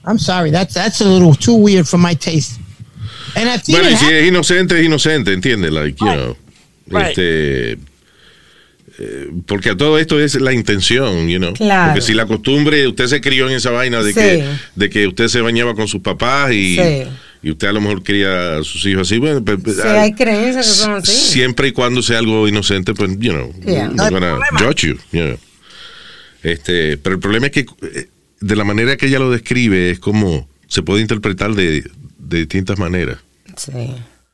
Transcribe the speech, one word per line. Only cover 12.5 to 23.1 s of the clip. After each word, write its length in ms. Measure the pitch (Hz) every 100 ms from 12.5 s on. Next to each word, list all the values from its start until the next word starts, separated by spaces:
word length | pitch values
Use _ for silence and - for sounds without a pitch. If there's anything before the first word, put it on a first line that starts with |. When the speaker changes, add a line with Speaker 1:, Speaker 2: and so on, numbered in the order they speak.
| 143 151 151 131
Speaker 2:
usted 180 | 113 123
se 140 | 143
crió 260 | 139 131 131
en 80 |
esa 140 | 131 127
vaina 320 | 120 127 117
de 80 | 104
Speaker 3:
Sí. 60 | 220
Speaker 2:
que, 260 | 208 175 143 143 -
de 140 | 90 101
que 180 | 107 101
usted 200 | - 113
se 120 | 120
bañaba 340 | 117 117 120
con 120 | 107 107
sus 140 | 101
papás 500 | 101 82 120 139 139
y, 240 | 107 95 90
Speaker 3:
Sí. 260 | 175 139 127 131 - -
Speaker 2:
y 80 | 73
usted 160 | 78 101
a 40 |
lo 80 | 104
mejor 200 | 104 98
cría 540 | - 101 98 92 87 78
a 60 |
sus 200 | 76 - 98
hijos 200 | 95 87
así, 120 | 110
bueno, 260 | 151 143
pues, 140 | 104 101 110
Speaker 3:
Sí, 60 | 98
Speaker 2:
ah, 160 | 220 214
Speaker 3:
hay 120 | 214
creencias 520 | 214 233 208 240 254 226
que 60 |
son 200 | 208 214
así. 160 | 208 170
Speaker 2:
siempre 560 | 247 - 127 127 120 135
y 20 |
cuando 280 | 123 123 123
sea 160 | 120 117
algo 300 | 113 110 107
inocente, 480 | 104 98 98 92
pues, 160 | 107 98